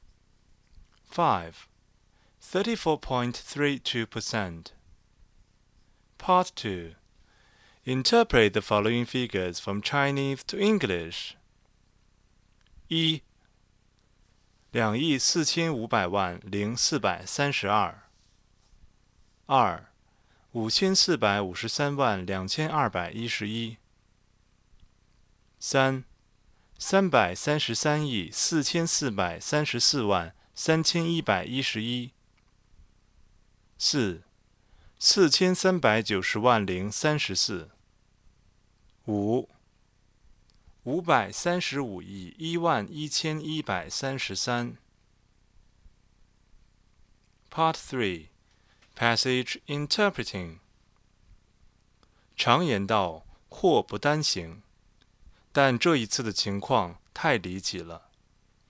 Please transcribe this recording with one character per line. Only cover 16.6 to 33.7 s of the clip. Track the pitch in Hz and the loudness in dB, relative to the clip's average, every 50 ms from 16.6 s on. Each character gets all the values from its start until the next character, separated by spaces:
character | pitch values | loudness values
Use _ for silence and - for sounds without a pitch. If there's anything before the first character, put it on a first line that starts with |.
| 101 107 120 | -2 -2 -2
四 | 117 - - 160 131 | -2 0 0 0 0
百 | 104 98 87 85 90 | 0 0 0 -2 -6
三 | - - - 143 143 | -8 -2 -2 0 0
十 | 139 - - 98 | 0 -2 0 2
二。 | 104 107 98 82 82 - - _ _ _ _ _ _ _ _ _ _ _ _ _ - _ - - _ _ _ _ _ _ _ _ _ _ _ | 2 2 2 0 -4 -12 -20 _ _ _ _ _ _ _ _ _ _ _ _ _ -20 _ -20 -20 _ _ _ _ _ _ _ _ _ _ _
二， | - 139 131 117 95 85 78 - - _ _ _ _ _ _ _ _ _ _ _ _ | 2 4 4 4 4 0 -4 -10 -20 _ _ _ _ _ _ _ _ _ _ _ _
五 | - 120 110 113 | -6 -4 -2 0
千 | - - 190 190 190 | 0 2 2 2 4
四 | 190 - - 170 | 2 4 2 2
百 | 117 110 104 101 104 | 2 2 2 2 2
五 | 101 92 87 | -2 -4 -6
十 | - - 113 | -8 -6 -6
三 | - - 147 143 143 | -2 -2 -2 -2 0
万 | 139 135 117 104 95 92 | 2 2 2 2 0 -2
两 | 92 98 95 92 | -4 -4 -4 -4
千 | 95 - - 156 156 | -4 -4 -4 -4 -2
二 | 160 151 135 110 | 0 0 0 0
百 | - 92 85 82 | 0 -4 -6 -4
一 | - 117 117 | -6 -8 -6
十 | 113 - - 107 104 | -6 -6 -6 -6 -6
一。 | 110 117 117 110 107 _ _ _ _ _ _ _ _ _ _ _ _ _ _ _ _ _ _ _ - _ - _ _ _ _ _ _ _ _ _ _ _ _ _ _ _ | -4 -6 -6 -8 -10 _ _ _ _ _ _ _ _ _ _ _ _ _ _ _ _ _ _ _ -20 _ -20 _ _ _ _ _ _ _ _ _ _ _ _ _ _ _
三， | - - - 139 135 135 135 131 131 - - _ _ _ _ _ _ _ _ _ _ _ - - | -6 0 2 2 4 2 0 -2 -8 -14 -20 _ _ _ _ _ _ _ _ _ _ _ -16 -10
三 | - - - 196 196 180 | -4 2 2 4 4 6
百 | - 120 101 87 90 | 6 6 4 4 0
三 | - - 147 147 151 | -2 -2 0 0 0
十 | - - - | 0 -2 -2
三 | - - 151 147 151 151 | 0 0 0 0 0 0
亿 | 143 123 101 85 - | -2 -2 -4 -4 -4
四 | - - - - 170 156 | -4 -2 -2 0 0 0
千 | 135 - - 170 165 | 0 0 0 0 0
四 | 170 - - 151 127 | 0 0 0 0 -2
百 | 104 98 92 87 85 85 | 0 0 -2 -2 -2 -6
三 | - - - 151 151 | -6 -2 0 0 0
十 | - - 120 | 0 0 2
四 | - - - 139 | 2 2 2 2
万 | 113 101 98 90 85 82 - _ _ _ _ | 2 2 2 2 0 -4 -12 _ _ _ _
三 | - - - 160 160 156 | -4 0 2 2 2 2
千 | - - 170 165 165 | 0 0 0 0 0
一 | 170 165 | -2 -2
百 | 147 - 101 92 - | 0 0 0 0 -2
一 | 87 123 135 | -4 -4 -4
十 | 131 - - 107 | -2 -2 -4 -4
一。 | 110 117 123 123 120 123 _ _ _ _ _ _ _ _ _ _ _ _ - - - _ _ _ _ _ _ _ - _ _ _ _ _ _ _ _ _ | -4 -4 -4 -6 -6 -10 _ _ _ _ _ _ _ _ _ _ _ _ -20 -20 -20 _ _ _ _ _ _ _ -20 _ _ _ _ _ _ _ _ _